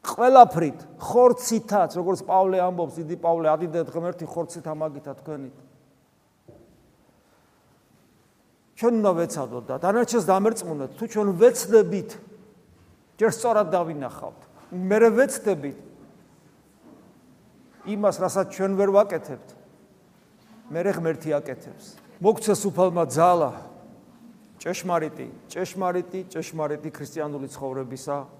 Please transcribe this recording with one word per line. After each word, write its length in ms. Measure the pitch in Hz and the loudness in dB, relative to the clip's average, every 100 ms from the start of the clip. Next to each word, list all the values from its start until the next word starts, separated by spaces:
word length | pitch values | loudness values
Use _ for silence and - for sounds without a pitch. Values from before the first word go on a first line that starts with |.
| - | -10
ყველაფრით, 720 | - 240 262 240 165 156 - - - | 2 8 10 10 8 -4 -4 -18 -16
ხორცითაც, 960 | - 233 247 - - 226 220 202 165 175 | 0 6 6 6 -2 -4 0 0 0 -2
როგორც 220 | 175 190 | -2 -2
პავლე 400 | - 190 190 185 | 2 2 4 2
ამბობს, 320 | 180 180 160 160 | 0 -2 -6 -6
დიდი 160 | 160 170 | -10 -4
პავლე, 300 | 170 170 156 | -2 0 2
„ადიდეთ 380 | 156 170 165 160 | 0 -2 -4 -6
ღმერთი 360 | 170 170 175 165 | -6 -8 -8 -10
ხორცით 400 | - 165 170 160 | -8 -10 -10 -12
ამაგითა 440 | 156 156 143 139 135 | -8 -8 -8 -16 -16
თქვენით“. 400 | - 151 131 - - _ _ _ _ _ _ _ - - _ _ _ _ _ _ _ _ _ _ _ _ _ _ _ _ _ _ _ _ _ - | -14 -12 -14 -18 -20 _ _ _ _ _ _ _ -20 -20 _ _ _ _ _ _ _ _ _ _ _ _ _ _ _ _ _ _ _ _ _ -2
ჩვენ 160 | 226 233 | 0 2
უნდა 100 | 208 | 2
ვეცადოთ 540 | 170 170 160 127 123 113 | 0 -2 -4 -8 -10 -8
და 100 | 131 | -4
დანარჩენს 440 | 175 220 240 233 175 | 0 0 0 0 2
დამერწმუნეთ, 680 | 190 208 226 175 156 131 | 2 2 -2 -8 -8 -8
თუ 120 | - 220 | -10 -8
ჩვენ 180 | 214 202 | -2 -2
ვეცდებით, 760 | 175 233 240 185 220 185 190 - - - - - _ _ _ _ _ _ _ | 6 4 4 4 4 6 -2 -6 -14 -20 -20 -20 _ _ _ _ _ _ _
ჯერ 120 | 220 | -2
სწორად 340 | 226 240 214 190 | 0 0 2 2
დავინახავთ. 680 | 180 165 151 127 - - - - - - | 0 -2 -6 -10 -12 -16 -16 -20 -20 -14
მერე 380 | 180 185 208 226 | -8 0 6 6
ვეცდებით 680 | 214 269 - 214 175 139 135 - - - _ _ _ _ _ _ _ - - _ _ _ _ _ _ _ _ - | 6 2 0 -4 -4 -4 -12 -20 -20 -20 _ _ _ _ _ _ _ -20 -20 _ _ _ _ _ _ _ _ -10
იმას, 300 | 208 208 - | 0 0 0
რასაც 300 | 185 190 190 | -2 -2 -4
ჩვენ 180 | - 190 190 | -2 -2 2
ვერ 120 | 196 | 4
ვაკეთებთ, 580 | 196 208 170 - 131 - - - _ _ _ _ _ _ _ _ - - | 4 2 -2 -8 -16 -16 -20 -20 _ _ _ _ _ _ _ _ -20 -10
მერე 220 | 156 185 | -4 -2
ღმერთი 380 | 165 160 160 156 | -2 -4 -4 -4
აკეთებს. 520 | 147 139 127 - - - - - - | -4 -4 -14 -16 -20 -20 -20 -20 0
მოგცეს 400 | 185 220 - 196 | 2 2 0 0
უფალმა 420 | 202 165 185 175 160 | -2 0 0 2 -2
ძალა, 420 | 127 170 175 143 107 - - - - - - - - - - | 2 4 4 0 -4 -18 -20 -20 -20 -20 -20 -20 -20 -20 -14
ჭეშმარიტი, 680 | - 180 185 170 156 - 120 - - | -8 -8 -2 -2 -2 -8 -16 -16 -14
ჭეშმარიტი, 680 | - 180 190 185 180 175 190 185 | -8 -8 -4 -4 -4 -6 -10 -10
ჭეშმარიტი 600 | 160 156 160 151 147 156 | -12 -10 -6 -6 -6 -10
ქრისტიანული 560 | 147 143 165 151 143 135 | -14 -14 -10 -8 -8 -12
ცხოვრებისა. 680 | 135 135 131 131 131 - 143 131 | -12 -10 -8 -10 -12 -8 -8 -8